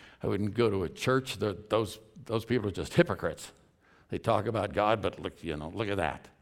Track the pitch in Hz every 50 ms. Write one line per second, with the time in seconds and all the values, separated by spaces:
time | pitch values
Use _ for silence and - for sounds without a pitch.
0 | - - - - - - 104 95 104 104 98 120 120 110 101 95 90 78 - -
1 | - 127 131 131 131 - - 95 104 107 92 - - - 107 110 113 - - -
2 | - - - - 123 - 113 113 110 - 120 123 104 101 92 90 82 - - -
3 | 170 - 95 - - 82 - - - - - _ _ _ _ _ _ _ _ _
4 | _ - 104 - - 117 110 107 101 117 110 107 98 101 - 101 104 107 110 104
5 | 98 101 - - - 95 - - - 82 78 73 78 82 95 101 113 101 101 95
6 | 82 71 67 - - - _ _